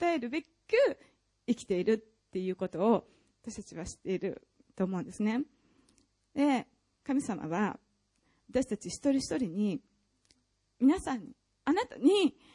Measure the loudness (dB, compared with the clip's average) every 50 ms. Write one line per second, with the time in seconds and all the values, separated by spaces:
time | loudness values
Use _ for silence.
0 | 0 0 0 0 -2 -4 -6 -6 -6 _ _ _ _ 0 4 4 4 4 2 -4
1 | -12 _ _ _ _ _ _ _ _ -2 -2 -2 0 -2 -2 0 2 2 0 0
2 | -2 _ _ _ _ _ -8 -6 -4 -4 -4 -4 -6 -6 -2 0 2 4 4 2
3 | 0 _ _ _ _ _ _ _ _ -14 -14 -12 -14 -14 -12 -12 -10 -12 -12 -10
4 | _ -4 -4 -4 -4 -6 -8 -10 -16 _ _ _ _ _ _ -4 -4 -2 -2 -6
5 | -6 -8 -6 -4 -2 -2 0 -2 -4 -6 _ _ _ _ _ _ _ _ _ _
6 | _ _ _ _ _ _ _ 0 0 2 2 0 -2 -6 _ _ _ _ _ _
7 | _ -2 -2 -2 -2 -2 -6 -6 -4 -4 -2 0 0 -2 -2 -8 _ _ _ _
8 | _ _ _ _ _ _ _ _ _ -4 -2 -2 -2 -2 -4 -8 -8 -12 -12 -2
9 | 0 0 0 2 0 -2 -2 -2 -2 -4 -2 -2 -2 0 -2 -4 -8 _ _ _
10 | _ _ _ _ _ _ _ _ _ _ _ _ _ _ _ _ 4 4 4 4
11 | 0 -4 -6 -6 -6 -12 -18 _ _ _ _ _ _ 0 2 2 0 -4 -6 4
12 | 4 6 6 6 4 2 0 _ _ -20